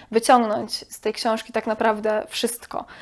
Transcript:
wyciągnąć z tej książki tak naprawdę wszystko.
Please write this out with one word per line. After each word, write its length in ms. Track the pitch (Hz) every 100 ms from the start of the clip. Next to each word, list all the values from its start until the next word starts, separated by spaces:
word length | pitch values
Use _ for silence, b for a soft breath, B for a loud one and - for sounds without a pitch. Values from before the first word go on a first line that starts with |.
| B
wyciągnąć 600 | 220 233 247 220 220 214
z 280 | - - -
tej 120 | 214
książki 400 | - 233 226 -
tak 140 | 220 226
naprawdę 600 | 214 226 214 214 214 -
wszystko. 560 | - 226 - - - - B